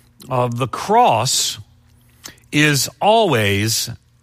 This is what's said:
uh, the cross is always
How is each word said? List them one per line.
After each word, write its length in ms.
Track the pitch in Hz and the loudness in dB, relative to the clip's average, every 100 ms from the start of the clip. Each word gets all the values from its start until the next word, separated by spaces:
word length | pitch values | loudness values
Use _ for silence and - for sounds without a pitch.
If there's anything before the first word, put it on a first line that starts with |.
| _ _ 135 | _ _ -6
uh, 200 | 131 123 | -2 -2
the 180 | 117 127 | -4 -6
cross 920 | - - 220 240 113 127 - - - - _ _ _ _ _ - - - | -6 0 4 4 2 0 -2 -4 -8 -16 _ _ _ _ _ -20 -20 -4
is 400 | 147 151 139 - - | 0 2 2 -2 -2
always 880 | 185 226 208 120 101 101 110 113 - - _ _ | 2 4 2 2 0 0 -2 -4 -6 -12 _ _